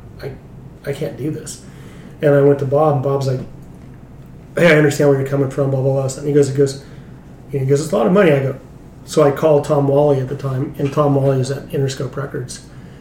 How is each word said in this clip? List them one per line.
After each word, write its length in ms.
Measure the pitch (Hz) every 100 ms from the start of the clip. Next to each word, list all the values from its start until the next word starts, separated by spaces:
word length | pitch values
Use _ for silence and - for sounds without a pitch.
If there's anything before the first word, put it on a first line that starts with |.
| - -
I, 100 | 135 - - - - - 143
I 40 |
can't 220 | 143 139 -
do 120 | 143
this." 360 | - - - - - - - - -
And 120 | 147
I 60 | 143
went 200 | 139 139
to 40 | 131
Bob, 280 | 143 156
and 80 | 135
Bob's 220 | 139 139 131
like, 140 | 123 117 - - - - - - - - - - -
"Hey, 160 | 165
I 40 | 151
understand 320 | 151 143 143
where 100 | 135
you're 80 | 135
coming 220 | 139 131
from, 200 | - 135
blah, 120 | 131
blah, 100 | 135 135 131
blah." 80 | -
And 80 | 147
he 60 |
goes, 160 | 143 139
he 80 | 135
goes, 260 | 139 - - - - - - - -
he 80 | 139
goes, 240 | 131 143
"It's 100 | 160
a 40 | 208
lot 100 | 220
of 60 |
money." 160 | 190 180
I 60 | 139
go, 160 | 131 - - - - -
so 180 | - -
I 100 | 147
called 320 | 139 160 147 143
Tom 200 | 147 135
Wally 320 | 139 147 131
at 80 | 127
the 80 | 139
time, 380 | 135 131 143 -
and 120 | 139
Tom 220 | 151 143
Wally 260 | 139 139 131
is 100 | 123
at 160 | 135 -
Interscope 480 | 147 135 - 127 -
Records. 480 | 139 139 127 - - - - -